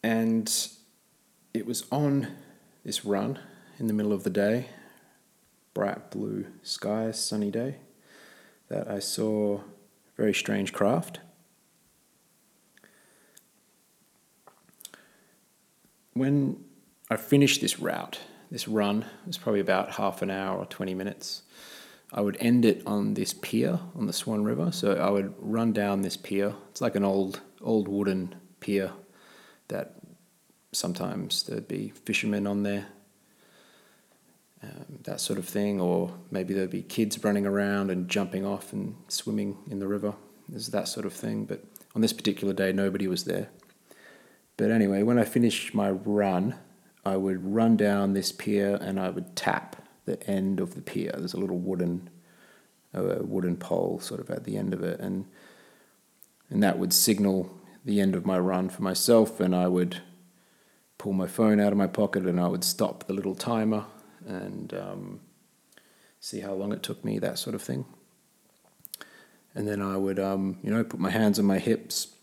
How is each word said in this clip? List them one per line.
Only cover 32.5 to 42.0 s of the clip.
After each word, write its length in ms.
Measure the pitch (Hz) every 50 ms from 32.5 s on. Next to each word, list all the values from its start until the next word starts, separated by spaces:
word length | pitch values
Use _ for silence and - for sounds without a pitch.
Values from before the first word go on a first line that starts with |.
| 101 101 101
there, 240 | 101 101 101 101 - - - _ _ _ _ _ _ _ _ _ _ _ - - - _ _ _ _ _ _ _ _ _ _ _ _ _ _ _ _ _ _
um, 380 | - - - - - - - - -
that 180 | - - -
sort 180 | - - - 98
of 80 | 90
thing, 320 | - - 104 101 104 101 95
or 340 | 90 90 87 87 90 90 - - - -
maybe 220 | - 95 92 92 98
there'd 160 | 98 95 92
be 120 | 95 95 -
kids 400 | - - - 113 104 - - -
running 220 | 107 101 104 98
around 440 | 101 98 101 101 101 101 101 98 98
and 200 | 92 92 90 90
jumping 360 | - 104 98 90 - 95 98
off 280 | 101 101 95 - - -
and 220 | 104 98 107 107 - -
swimming 500 | - - - - 113 107 107 101 101 98 - - -
in 100 | 117 98
the 80 | 98
river. 280 | 95 101 101 98 104 101 - - - - - - -
There's 180 | - 107 107
that 220 | - - 101 - -
sort 160 | - 117 104
of 80 | 98 -
thing, 320 | - - 110 107 107 107
but 180 | - 101 - - - - - - _ -
on 60 | 110